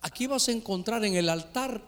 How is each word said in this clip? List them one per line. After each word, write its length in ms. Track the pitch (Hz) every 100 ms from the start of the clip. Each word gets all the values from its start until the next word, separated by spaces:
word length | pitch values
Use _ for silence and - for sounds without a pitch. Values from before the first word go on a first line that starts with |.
Aquí 260 | - - 254
vas 180 | 269 -
a 40 |
encontrar, 520 | 233 214 190 180 226
en 120 | 214 180
el 120 | 170
altar 540 | 165 160 - 262 220